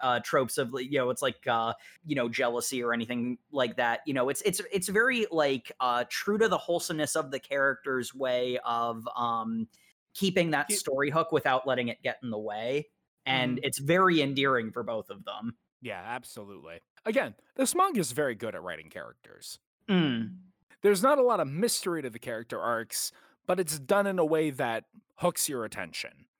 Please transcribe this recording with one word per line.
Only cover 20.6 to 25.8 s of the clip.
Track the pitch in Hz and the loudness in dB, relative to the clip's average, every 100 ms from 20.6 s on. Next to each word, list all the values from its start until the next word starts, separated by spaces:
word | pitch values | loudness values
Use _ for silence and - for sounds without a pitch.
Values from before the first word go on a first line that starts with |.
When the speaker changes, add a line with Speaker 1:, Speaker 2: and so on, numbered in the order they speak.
| _ _ | _ _
Speaker 2:
There's | 202 196 | 2 4
not | 262 285 | 4 6
a | |
lot | 247 208 | 4 4
of | 139 | 0
mystery | 151 226 - 190 165 | 0 0 0 -2 -4
to | 131 | -6
the | 113 | -8
character | 127 113 117 110 | -8 -8 -6 -4
arcs, | 104 113 113 - - - _ _ - | 0 -2 -2 -6 -6 -8 _ _ -2
but | 180 | 0
it's | 165 151 | -2 -4
done | 131 202 202 | 2 4 4
in | 185 | 2
a | |
way | 156 160 156 | 4 4 2
that | 131 123 113 - - _ - | 0 -2 -2 -6 -18 _ -2
hooks | 180 - - | 0 0 -2
your | 127 | -2
attention. | 107 - | -6 -6